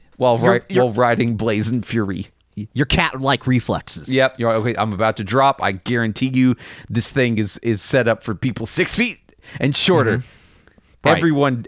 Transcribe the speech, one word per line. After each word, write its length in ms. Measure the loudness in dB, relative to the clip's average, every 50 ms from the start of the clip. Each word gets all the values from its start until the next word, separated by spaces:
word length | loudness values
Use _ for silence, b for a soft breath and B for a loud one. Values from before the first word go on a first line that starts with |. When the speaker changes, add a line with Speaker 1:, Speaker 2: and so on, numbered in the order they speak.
| b b b
Speaker 1:
while 220 | 0 2 2 2 4
Speaker 2:
You're, 120 | 4 2 2
Speaker 1:
ri-, 80 | 2 0 0
Speaker 2:
you're 160 | 0 2 2
Speaker 1:
while 100 | 2 2
riding 420 | 2 2 2 2 0 0 -2 -2
Blazing 460 | -2 -2 -2 0 0 0 -2 -2 -4 -4
Fury." 460 | -2 -2 -2 -2 -2 -4 -8 -8 -12 _ _ _ _ -14 -14 -14 -10 -4
Speaker 2:
Your 100 | -4 -2
cat-like 640 | 0 0 0 0 0 -2 -2 0 0 0 0 0
reflexes. 640 | 0 0 0 0 0 -4 -4 -4 -8 -14 -12 -8 -2
Speaker 1:
Yep. 280 | 0 2 2 2 0 0
You're 120 | -2 0 0
like, 80 | 0
"Okay, 140 | 0 -2 -2 -2
I'm 140 | -2 -4 -2
about 240 | -2 0 -2 0
to 80 | -2 -4
drop. 380 | -2 0 2 4 2 2 0 -2
I 100 | -4 -4
guarantee 560 | -4 -4 -4 -2 0 0 -2 -2 -2 -4 -2 2
you 220 | 2 4 4 2 B B B B B B B
this 200 | -2 -2 -2 0
thing 280 | 0 0 0 0 2 0
is, 180 | -2 -2 -4 -6
is 220 | -2 -2 -2 -2
set 260 | -2 0 0 0 2
up 160 | 2 -2 -2 -4
for 120 | -8 -8
people 320 | -4 -4 -6 -4 -4 -6
six 280 | -4 -2 -2 -2 -2 0
feet 220 | -2 -2 -4 -4 -10 _ _ -20 _ B B B B
and 160 | -2 -2 0
shorter." 440 | 0 2 2 4 4 4 2 0 -2
Speaker 2:
Mm-hmm. 920 | -4 -8 -18 -20 _ _ _ _ _ _ _ _ _ _ _ _ 2 2
Right. 80 | 2
Speaker 1:
Everyone, 480 | 4 4 2 2 2 2 2 0 -2 -2